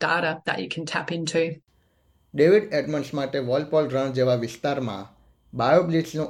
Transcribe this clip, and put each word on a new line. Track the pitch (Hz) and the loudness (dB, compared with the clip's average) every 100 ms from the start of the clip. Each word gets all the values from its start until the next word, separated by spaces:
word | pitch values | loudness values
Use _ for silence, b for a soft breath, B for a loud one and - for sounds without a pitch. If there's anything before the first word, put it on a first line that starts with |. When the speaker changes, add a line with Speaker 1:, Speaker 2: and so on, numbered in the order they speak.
Speaker 1:
data | 160 170 165 160 | -2 0 -2 -4
that | - - | -6 -6
you | 180 | -6
can | 165 160 | -8 -8
tap | 165 156 | -6 -6
into. | 170 160 165 165 151 _ _ _ _ _ _ _ | -6 -2 -2 -2 -4 _ _ _ _ _ _ _
Speaker 2:
ડેવિડ | 139 160 208 208 | 2 6 6 4
એડમન્ડ્સ | 151 143 151 135 | -2 -2 -4 -4
માટે | 147 135 139 | -4 -4 -2
વોલપોલ | 123 135 156 156 143 | 0 -2 2 0 2
રણ | 131 135 | 0 0
જેવા | 127 127 | 2 2
વિસ્તારમાં | 123 117 - 147 135 117 98 - _ _ _ _ 123 | 2 0 -4 -4 -2 -4 -6 -12 _ _ _ _ -2
બાયોબ્લિટ્સનું | 120 165 170 165 160 151 | 4 4 4 0 0 -4